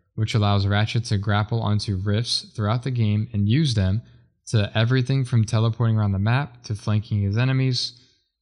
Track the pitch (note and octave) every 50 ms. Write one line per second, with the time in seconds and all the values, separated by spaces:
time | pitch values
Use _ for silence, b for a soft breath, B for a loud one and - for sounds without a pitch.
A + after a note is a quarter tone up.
0 | b b - A2 A2 - - G#2+ G#2 G2+ G2+ G2 G2 G2 G2+ G#2 A2 - - A#2
1 | A2+ - A2 F#2+ G2+ G#2+ G2+ G#2 G#2+ - A#2 A2+ A2 G#2 G#2+ G2+ - G#2+ G2 F#2
2 | G2 G#2 G2+ A2 A#2+ - - - - - - - G#2 G2+ A#2 B2+ - C#3 B2 A#2+
3 | A2 G#2 G#2 G#2+ A2 - - G2+ G2+ G#2 A#2 D#3 D#3+ C3+ A2 G#2+ F#2 F#2 G2 A#2
4 | b b b b b b b b _ - - G#2+ G2+ - - G#2+ A#2 A#2+ C3 C3
5 | B2 - C3+ C3+ B2+ - B2 A2+ G#2+ - A2+ A2 A2+ A#2 G#2+ - A#2 A2+ A2 G#2+
6 | G#2 G2+ G2 F#2+ G2+ A2 B2 C#3 C#3+ - - - - - G#2+ G2 - A2 G#2 G#2+
7 | G#2 - G#2+ G#2 G2+ G2 G2+ A#2 B2+ C3 C3 C3 C3 C3 B2+ - - - b b
8 | b b b b b b _ _